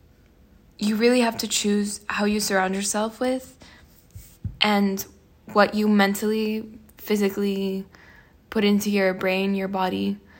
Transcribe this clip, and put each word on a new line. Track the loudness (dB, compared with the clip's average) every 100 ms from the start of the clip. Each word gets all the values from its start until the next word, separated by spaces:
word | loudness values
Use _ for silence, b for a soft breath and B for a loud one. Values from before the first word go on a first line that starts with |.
| _ _ _ _ _ -20 _ -4
you | -2 2
really | 4 4
have | 2 -2
to | -4
choose | -2 0 0 -2 -6 -8
how | -2 0
you | 0
surround | 0 0 0 -2
yourself | -2 -2 -4 -2
with | -4 -4 -8 -20 B B B B _ -20 -20 -12 -12 -2
and | 0 2 0 -2 -8 -18 _ _ -2
what | 2 2
you | 2 2
mentally, | 4 2 0 -2 0 -2 -4 -8 -16 -20 -12
physically | -4 0 0 0 -2 -2 -4 -4 -8 B B B B B _
put | 0
into | 2 4 2
your | 2 2
brain, | 0 0 0 0 -2
your | -2
body. | -2 -2 0 -2 -4 b